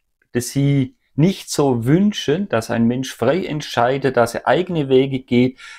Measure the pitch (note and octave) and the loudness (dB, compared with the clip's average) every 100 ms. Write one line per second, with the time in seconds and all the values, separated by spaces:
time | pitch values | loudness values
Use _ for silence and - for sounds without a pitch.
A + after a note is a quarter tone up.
0 | _ _ _ A#2+ A#2+ C#3 C#3 C#3 C3 - | _ _ _ -6 -4 0 2 2 -2 -6
1 | _ - F3+ F#3+ - - C#3+ A#2+ A#2 E3+ | _ 0 2 0 -4 0 0 0 2 2
2 | G#3 - - E3+ G3+ A2+ A2+ A2+ A#2 B2 | 2 0 -2 -2 -2 -4 -2 0 0 0
3 | C3 - A#2+ F3+ - D3+ - - B2 C#3 | -6 -2 0 0 -2 -6 -4 0 0 0
4 | C3+ A#2+ A#2 - A#2 D3 F#3 E3 C3+ C3 | 0 0 0 -2 0 0 0 -4 2 2
5 | C#3 C3 - A#2+ B2+ - - | 2 -2 0 2 2 -2 -18